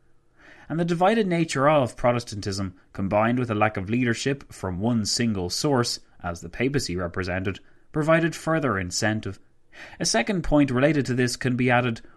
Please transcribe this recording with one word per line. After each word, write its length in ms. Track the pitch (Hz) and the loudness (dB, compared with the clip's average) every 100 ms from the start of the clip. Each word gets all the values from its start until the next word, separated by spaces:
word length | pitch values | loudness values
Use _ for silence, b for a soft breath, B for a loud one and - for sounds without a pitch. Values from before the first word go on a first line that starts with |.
| _ _ _ B B B B | _ _ _ B B B B
And 100 | 156 | -2
the 60 | 170 | 0
divided 420 | 170 202 226 196 | 4 4 4 2
nature 420 | 170 165 139 139 | 2 0 2 4
of 280 | 151 120 - | 4 2 2
Protestantism, 760 | 123 120 - 101 104 101 95 b b | 2 2 -2 -6 -6 -4 -4 b b
combined 460 | - 98 104 110 123 | -6 0 2 2 0
with 120 | 117 | 0
a 40 | 107 | 2
lack 220 | 107 101 | 2 0
of 120 | 92 | -2
leadership 640 | 120 123 113 135 139 - | 0 0 0 -2 -4 -8
from 260 | - 98 90 | -8 -6 -2
one 260 | 113 117 101 | 0 0 0
single 440 | - 117 98 87 | 0 0 0 -4
source, 500 | - 156 135 117 - b b | -2 0 2 0 -4 b b
as 180 | 90 85 | -8 -8
the 80 | 85 | -12
papacy 460 | - 127 143 - 87 | -2 0 0 -2 -4
represented, 640 | 87 98 92 90 98 92 b b b | -4 -4 -4 -2 -4 -6 b b b
provided 440 | 151 156 165 165 - | -2 2 4 2 -2
further 440 | - 160 143 98 | -2 0 0 -2
incentive. 600 | 90 - 107 107 101 95 - _ _ B B B | -2 -2 0 -2 -4 -12 -18 _ _ B B B
A 60 | 170 | -2
second 380 | 220 247 190 | 0 0 -2
point 280 | - 147 139 | 2 2 4
related 340 | 123 143 151 123 | 2 2 2 0
to 60 | |
this 220 | 123 123 - | 0 0 0
can 200 | 123 123 | -2 0
be 140 | 127 | 2
added. 320 | 123 123 113 b | 2 2 -4 b